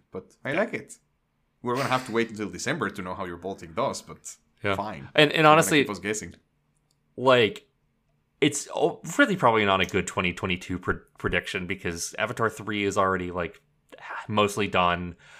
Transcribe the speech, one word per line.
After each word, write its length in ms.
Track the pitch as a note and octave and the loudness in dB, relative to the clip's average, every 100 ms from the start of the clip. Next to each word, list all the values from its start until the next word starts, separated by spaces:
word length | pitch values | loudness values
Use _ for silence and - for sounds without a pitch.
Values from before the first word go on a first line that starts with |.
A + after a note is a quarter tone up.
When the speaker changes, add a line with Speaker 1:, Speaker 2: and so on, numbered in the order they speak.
| _ | _
Speaker 1:
But 240 | F#2+ - _ | -14 -14 _
I 80 | C3 | -4
Speaker 2:
Yeah. 60 | D#3 | -2
Speaker 1:
like 140 | A#3 | -2
it. 220 | - - - _ _ _ _ _ _ | -6 -12 -20 _ _ _ _ _ _
We're 140 | - C3 | -4 -2
gonna 120 | B2 | 0
have 180 | B2+ B2+ | -2 0
to 60 | |
wait 180 | A2+ A2+ | -2 -2
until 180 | G#2 G2+ | -4 -8
December 400 | F2 A#2 D#3 G2+ | -6 -6 -4 -4
to 120 | G2+ | -6
know 120 | F#2 | -8
how 100 | F2+ | -8
your 120 | F#2 E2+ | -8 -8
bolting 360 | F#2 F#2+ D#2+ | -10 -10 -8
does, 300 | E2 B2+ F#2+ | -4 -4 -4
but 340 | - D#2 - - _ _ | -12 -18 -18 -20 _ _
Speaker 2:
Yeah. 120 | G#2 F#2+ | -2 -2
Speaker 1:
fine. 320 | G#2 A2 C3+ | -4 -10 -2
Speaker 2:
And, 160 | - D3 | 4 4
and 20 | |
Speaker 1:
You're 100 | D#3+ | 6
gonna 60 | D#3 | 8
Speaker 2:
honestly, 300 | D#3 D3+ D3+ | 8 6 4
Speaker 1:
keep 80 | A2 | 2
us 80 | F#2+ | -2
guessing. 360 | G2 A2 E2+ - _ _ _ _ _ _ _ - | -4 -6 -8 -18 _ _ _ _ _ _ _ -2
Speaker 2:
like, 500 | B2+ B2 G#2+ - _ _ _ _ _ _ _ _ | 4 6 4 0 _ _ _ _ _ _ _ _
it's 280 | D3+ D3 - | 0 0 -6
o-, 260 | - D#3 E3+ D#3 E3+ | -2 -2 -2 -6 0
really 200 | C4+ F#3 | 2 4
probably 280 | C3 A2 | 4 6
not 160 | G2+ F#2+ | 4 4
a 40 | F2+ | 2
good 200 | F#2+ F2 | 0 -2
twenty 260 | - F#2 | -2 -2
twenty-two 460 | E2+ G2 F2+ - F2+ | -2 -4 -4 -4 -6
pre-, 160 | - F2 _ - | -2 -4 _ -8
prediction 480 | G2 F2+ - G2 F2+ | -2 -2 -2 -6 -6
because 480 | F#2+ F2+ E2+ - - | -6 -6 -6 -8 -6
Avatar 300 | A2 B2 A2+ | -6 -2 -2
three 360 | - G#2 G#2 | -2 -6 -2
is 120 | G2+ G2 | 0 2
already, 340 | F#2+ F#2 F2 | 2 2 -2
like, 280 | F2 E2+ - _ _ _ - - - - | -4 -6 -10 _ _ _ -20 -14 -12 -4
mostly 400 | G#2+ G#2 G#2+ G2+ | 2 2 2 0
done. 480 | F#2+ F2+ F2 F2 E2 - | 2 2 2 -4 -12 -20